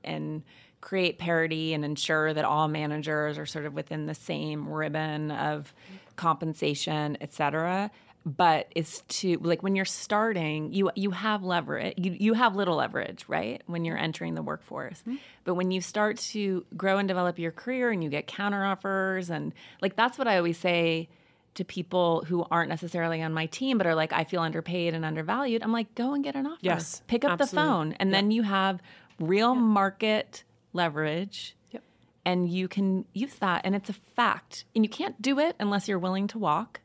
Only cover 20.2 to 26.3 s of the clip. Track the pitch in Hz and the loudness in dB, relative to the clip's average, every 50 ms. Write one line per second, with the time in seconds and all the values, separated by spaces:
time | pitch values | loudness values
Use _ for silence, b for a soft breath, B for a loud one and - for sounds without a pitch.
20.2 | 262 233 202 180 170 170 165 - - 180 175 170 170 165 165 165 165 - b b | 2 4 4 4 4 2 0 0 0 2 2 4 4 2 2 0 -4 -8 b b
21.2 | b b b b b b - - 180 - - 185 170 - 180 180 175 170 165 160 | b b b b b b -8 -8 -8 -6 -6 -8 -4 0 2 4 4 4 4 2
22.2 | 156 156 180 175 165 - 165 170 165 - 165 160 180 165 - 175 165 165 165 160 | 0 0 -2 -2 0 0 0 0 0 0 -2 -6 -6 -4 -2 -2 0 0 0 -2
23.2 | 160 160 160 160 160 160 - - 262 269 254 214 185 170 160 160 156 160 - 156 | -2 -2 -2 -2 -2 -4 -4 -4 -2 0 2 2 4 4 4 2 2 2 2 0
24.2 | 160 - 185 175 165 160 160 165 160 170 175 180 170 170 165 165 160 156 156 160 | 0 0 0 0 0 0 -2 -4 -4 -2 -2 0 0 0 0 -2 -2 -2 -4 -4
25.2 | 156 170 214 254 285 254 226 226 - 220 226 233 220 - - - 240 262 285 285 | -2 -2 -2 0 0 0 0 0 0 0 0 -2 -2 -4 -4 -4 -2 -2 0 -2
26.2 | 277 285 | -2 -2